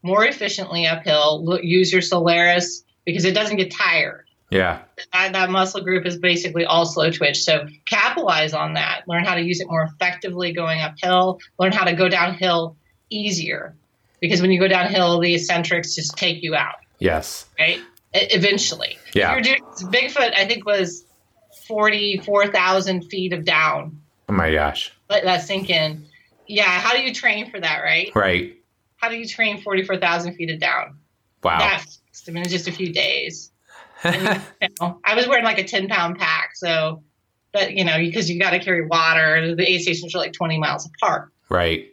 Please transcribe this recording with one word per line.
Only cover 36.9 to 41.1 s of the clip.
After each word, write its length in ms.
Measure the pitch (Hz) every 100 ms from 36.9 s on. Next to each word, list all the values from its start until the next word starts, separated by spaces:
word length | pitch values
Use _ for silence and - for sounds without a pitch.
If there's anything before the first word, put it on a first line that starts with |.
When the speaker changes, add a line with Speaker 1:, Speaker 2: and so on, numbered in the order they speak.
| 160 _ _ _ _ _
Speaker 1:
but, 220 | 202 190
you 100 | 196
know, 140 | 175 160
because 320 | 170 220 165
you 100 | 175
gotta 200 | 190 190
carry 260 | 196 175 160
water, 720 | 165 160 160 160 160 165 165
the 80 | 180
aid 120 | 180
stations 340 | 175 165 - 185
are, 40 |
like, 140 | 156
twenty 240 | - 165 160
miles 300 | 151 139 -
apart. 420 | - 208